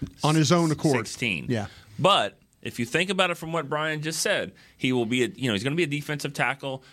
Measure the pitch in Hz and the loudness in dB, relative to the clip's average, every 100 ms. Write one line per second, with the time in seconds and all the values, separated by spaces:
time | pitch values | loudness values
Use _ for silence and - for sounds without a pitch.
0 | - - 143 156 147 175 165 147 156 127 | -12 -2 2 4 4 4 4 2 2 2
1 | 107 - 120 85 - 117 98 - - - | 0 -4 -4 -4 -2 -4 -4 -12 -16 0
2 | 156 190 101 - _ _ 117 - 117 156 | 4 4 2 -6 _ _ -10 -6 -2 0
3 | 185 190 185 170 160 165 139 151 156 151 | 0 2 0 -2 -4 -4 -4 -2 -2 -4
4 | 151 160 214 170 92 - - - 131 127 | -4 -2 0 0 -2 -8 -20 -4 0 2
5 | 110 127 117 87 127 101 123 160 160 147 | 2 2 0 0 -2 0 0 0 0 -2
6 | 143 151 143 143 127 139 139 131 - | -4 -6 -6 -2 -2 -2 -6 -10 -12